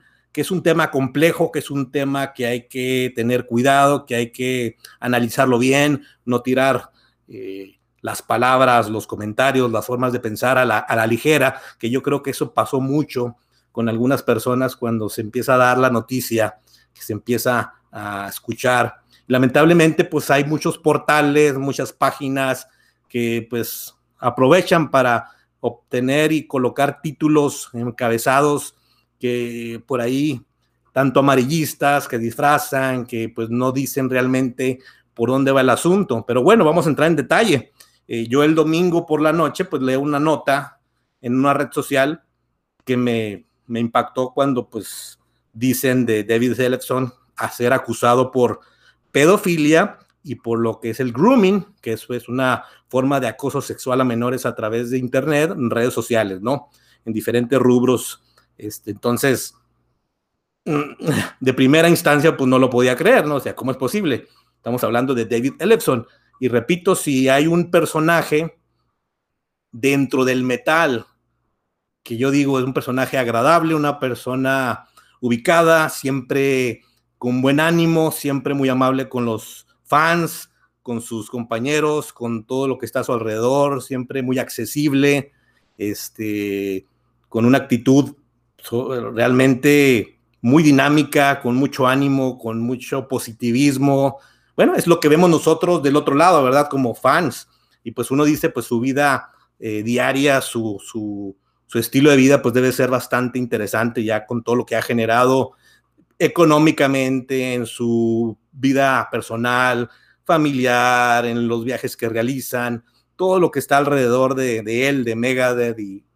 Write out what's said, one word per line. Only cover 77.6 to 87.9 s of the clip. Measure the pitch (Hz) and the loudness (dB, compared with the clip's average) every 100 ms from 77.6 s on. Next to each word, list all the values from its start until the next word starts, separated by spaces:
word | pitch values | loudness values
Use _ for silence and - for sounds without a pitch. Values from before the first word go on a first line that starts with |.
| 160 170 165 165 156 | 2 2 2 2 0
siempre | - 143 139 143 | -2 -4 -4 -4
muy | 143 135 | -2 0
amable | 127 131 131 131 | 2 2 0 -4
con | 127 117 | -4 -4
los | 110 - - _ _ | -4 -8 -20 _ _
fans, | _ 143 160 170 160 - - _ _ _ | _ 2 2 0 -2 -8 -18 _ _ _
con | - 117 | -10 -8
sus | 117 113 104 | -8 -10 -8
compañeros, | 123 117 113 131 151 151 151 - | -10 -6 -4 -2 0 0 -2 -6
con | - 120 117 110 | -10 -8 -8 -6
todo | 131 135 | -4 -2
lo | 127 | -4
que | 117 | -6
está | 135 | -6
a | |
su | 120 | -4
alrededor, | 120 110 107 120 143 143 139 | -4 -4 -2 0 2 0 -2
siempre | - 127 123 135 | -6 -8 -6 -6
muy | 127 127 | -4 -4
accesible, | 117 - 113 147 147 139 143 143 135 _ _ _ _ _ | -4 -8 -6 -2 0 2 2 2 -2 _ _ _ _ _
este, | 101 101 - - 107 104 101 98 98 95 - _ _ _ _ | -6 -6 -10 -10 -8 -4 -4 -4 -4 -6 -10 _ _ _ _
con | 113 120 | 0 4
una | 135 | 4
actitud | 135 120 131 | 2 0 4